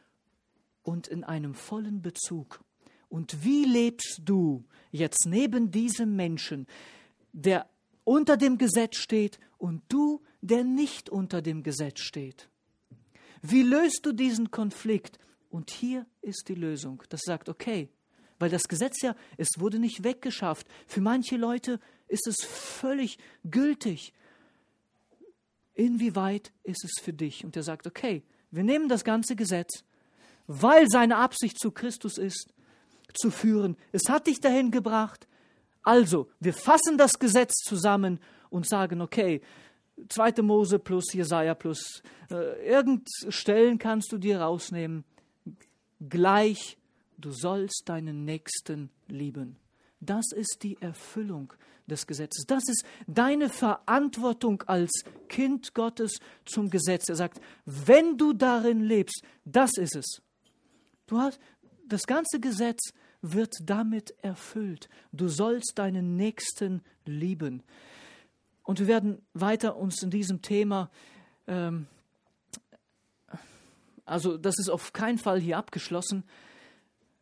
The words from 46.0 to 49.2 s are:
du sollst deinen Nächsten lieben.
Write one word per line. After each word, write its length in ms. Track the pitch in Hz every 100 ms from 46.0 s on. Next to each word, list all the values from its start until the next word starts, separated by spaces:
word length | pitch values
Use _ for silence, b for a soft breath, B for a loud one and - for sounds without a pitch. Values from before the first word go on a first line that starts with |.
| 143 170 185 202 220 208 - - _ _ _ _
du 140 | 147
sollst 520 | 131 175 196 196 - -
deinen 400 | 165 160 147 147
Nächsten 640 | 156 - - - 151 139 _ -
lieben. 500 | 139